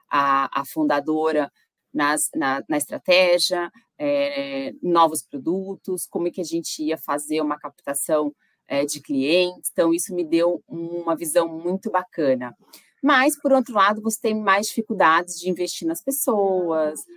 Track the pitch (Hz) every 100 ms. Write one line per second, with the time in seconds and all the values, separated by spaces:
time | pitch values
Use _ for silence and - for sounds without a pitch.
0 | - 143 139 135 135 139 - 160 151 147
1 | 143 156 160 151 139 _ _ _ _ 151
2 | 143 156 - 160 139 135 - 147 - 131
3 | - 180 180 175 - 175 175 _ _ -
4 | 147 143 139 143 139 135 135 - 175 170
5 | 160 160 - 139 147 190 190 185 - 180
6 | - 185 175 - 165 165 160 - 156 160
7 | - 147 - - 151 151 143 _ - 143
8 | - 156 147 - _ _ - 143 143 143
9 | - 139 139 180 180 180 - - 165 170
10 | - 180 156 165 175 175 - 165 165 175
11 | 170 160 160 175 165 160 175 190 226 185
12 | 185 - 139 127 123 - _ - _ -
13 | 277 262 285 - 277 269 247 220 196 214
14 | 220 - 220 214 208 196 214 - - 190
15 | 165 165 180 - 180 175 180 - 165 165
16 | - 269 - 214 196 185 170 160 156 156
17 | -